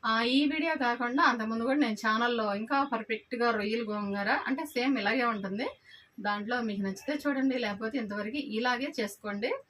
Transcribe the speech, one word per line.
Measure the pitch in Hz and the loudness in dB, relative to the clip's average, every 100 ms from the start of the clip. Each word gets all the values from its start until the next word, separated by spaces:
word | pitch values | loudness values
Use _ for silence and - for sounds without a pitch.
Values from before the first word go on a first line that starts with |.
ఆ, | 233 226 | 2 2
ఈ | 233 269 294 | 4 4 4
వీడియో | 311 320 | 2 0
కాకుండా | 311 247 240 240 262 | 2 0 0 0 4
అంతకుముందు | 320 247 220 226 | 4 2 -2 -2
కూడా | 233 277 | 2 2
నేను | 254 | 2
ఛానల్లో | 214 220 220 240 240 208 | 2 2 4 2 2 0
ఇంకా | 202 220 277 | 0 0 0
పర్ఫెక్ట్గా | 277 226 220 220 - 240 240 | 2 -2 -4 -6 -4 0 2
రొయ్యల | 226 208 226 220 | 2 0 -2 -2
గోంగూర | 208 202 202 202 269 - | -4 -2 -2 0 0 0
అంటే | 269 | -4
సేమ్ | 311 247 254 247 | -2 -2 2 2
ఇలాగే | 202 254 | 2 2
ఉంటుంది. | 240 220 196 202 392 - - - - - | 2 0 -4 -4 -4 -6 -20 -20 -20 -6
దాంట్లో | 208 208 208 247 | -4 -2 -2 -2
మీకు | 226 202 | -2 -2
నచ్చితే | 196 190 - 294 294 | -2 -4 -4 -2 0
చూడండి, | 269 262 254 | 2 2 2
లేకపోతే | 214 196 220 254 | -2 -2 -4 -2
ఇంతవరకు | 220 202 208 285 | -4 -4 -4 -4
ఇలాగే | 269 214 247 240 277 277 | -4 0 0 0 -2 -4
చేసుకోండి. | 202 - 214 202 247 539 | -4 -6 -8 -4 -2 -4